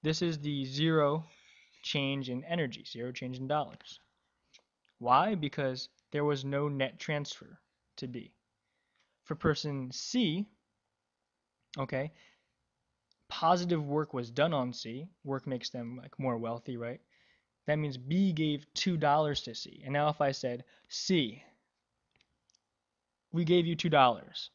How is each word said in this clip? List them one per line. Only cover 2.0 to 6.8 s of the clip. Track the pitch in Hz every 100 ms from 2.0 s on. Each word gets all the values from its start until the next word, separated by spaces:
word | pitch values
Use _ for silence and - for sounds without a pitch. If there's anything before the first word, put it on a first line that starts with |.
| 139 139 127
in | 123 151
energy, | 170 143 - -
zero | 117 123
change | 127 127 127
in | 131
dollars. | 151 139 - - - _ _ _ _ _ - _ _ _ _
Why? | 120 131 190 202
Because | 147 - 135 127 - _ _
there | 151
was | 147 143 135
no | 139 147
net | 143